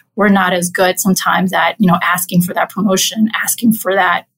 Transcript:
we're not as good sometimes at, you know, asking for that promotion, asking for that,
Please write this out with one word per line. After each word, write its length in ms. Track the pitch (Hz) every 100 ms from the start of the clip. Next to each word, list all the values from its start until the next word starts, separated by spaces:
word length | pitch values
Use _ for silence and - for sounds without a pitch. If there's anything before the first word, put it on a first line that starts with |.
| _ -
we're 120 | 208
not 240 | 196 180
as 180 | 180 175
good 300 | 190 185 185
sometimes 520 | 196 180 180 170 185
at, 240 | 175 170 -
you 80 | 185
know, 120 | 175
asking 400 | - 175 - 180
for 120 | 180
that 160 | - 180
promotion, 600 | - 196 190 - 220 220
asking 380 | - - - 240
for 220 | 220 180
that, 320 | 196 180 - -